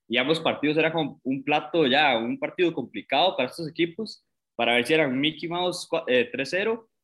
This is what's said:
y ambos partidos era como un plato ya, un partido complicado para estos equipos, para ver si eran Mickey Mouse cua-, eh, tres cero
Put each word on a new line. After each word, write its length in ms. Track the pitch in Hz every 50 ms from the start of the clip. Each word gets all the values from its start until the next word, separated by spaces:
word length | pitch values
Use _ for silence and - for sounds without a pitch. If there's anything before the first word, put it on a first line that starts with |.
| _ -
y 80 | 113
ambos 240 | 123 127 143 160 160
partidos 380 | - - 139 - - 151 151 160
era 160 | 160 160 160
como 260 | 165 151 127 110 - -
un 200 | 131 135 139 135
plato 420 | 143 147 156 151 - - 170 151
ya, 320 | 127 127 143 156 139 127 113
un 220 | 113 120 135 135
partido 320 | - 147 - - 180 165
complicado 640 | 165 143 120 107 - 104 - - 135 139 170 190 185
para 140 | - 127 127
estos 180 | - - 165 147
equipos, 580 | - - 170 170 165 - 220 208 - - _ _ _ _ _ _ _
para 200 | - 117 117 120
ver 100 | 120 120
si 80 | 151 156
eran 260 | 160 156 135 127 135
Mickey 300 | 143 151 151 147 175 165
Mouse 360 | 175 175 180 180 175 - - -
cua-, 160 | - 165 - -
eh, 220 | 127 123 117 -
tres 200 | - 135 135 139
cero 360 | 175 185 208 220 226 240 - _ _ _